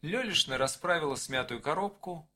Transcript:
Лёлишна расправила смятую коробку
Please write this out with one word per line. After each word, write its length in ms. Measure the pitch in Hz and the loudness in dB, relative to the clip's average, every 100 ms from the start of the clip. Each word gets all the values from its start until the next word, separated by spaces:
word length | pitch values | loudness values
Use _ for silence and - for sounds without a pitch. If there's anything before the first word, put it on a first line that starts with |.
Лёлишна 540 | 151 214 240 175 - 131 | -2 -2 0 2 2 2
расправила 600 | 131 - 175 170 151 131 | 2 0 2 2 2 -2
смятую 440 | - 135 123 120 | -2 -2 -2 -4
коробку 720 | 143 165 202 202 - 175 156 | 0 0 0 -4 -10 -10 -12